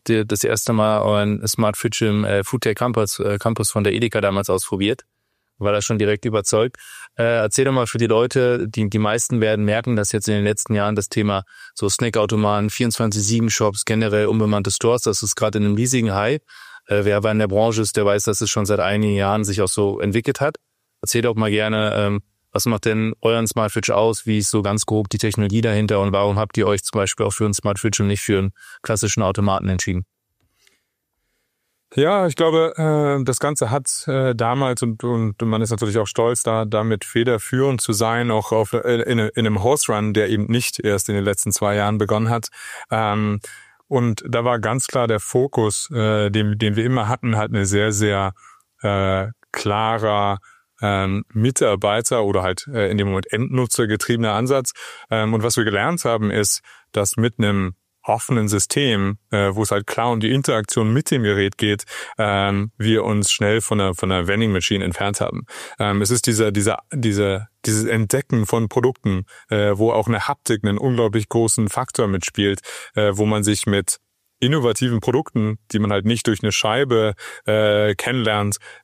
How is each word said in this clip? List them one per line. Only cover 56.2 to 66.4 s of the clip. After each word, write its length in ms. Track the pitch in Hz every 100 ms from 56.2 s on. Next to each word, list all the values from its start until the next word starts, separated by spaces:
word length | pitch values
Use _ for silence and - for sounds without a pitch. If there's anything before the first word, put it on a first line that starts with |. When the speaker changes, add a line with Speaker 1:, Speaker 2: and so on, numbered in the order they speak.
| 104
Speaker 2:
ist, 300 | 107 101 - - - _
dass 240 | 104 101 -
mit 200 | 113 -
einem 380 | 104 98 92 - _ _
offenen 480 | - 113 - 120 107
System, 680 | 104 - 139 139 104 98 101 _
äh, 200 | 104 98
wo 100 | 98
es 80 | 104
halt 160 | 101 101
klar 240 | - 120
um 80 | 113
die 140 | 110
Interaktion 580 | 131 139 113 104 - 110
mit 180 | 123 -
dem 140 | 127
Gerät 340 | 107 101 98 -
geht, 280 | 104 104 - - - -
ähm, 560 | 104 101 101 98 107 -
wir 280 | 110 110 95
uns 260 | 104 98
schnell 300 | - 104 113
von 160 | - 107
der, 160 | 95
von 160 | 87 95
der 180 | 92 87
Vending 240 | 104 113
Machine 320 | 92 - 98
entfernt 380 | 90 - 101 104
haben. 240 | 87 - - - - -
Ähm, 220 | 104 101
es 100 | 101
ist 160 | 123 -
dieser, 240 | 113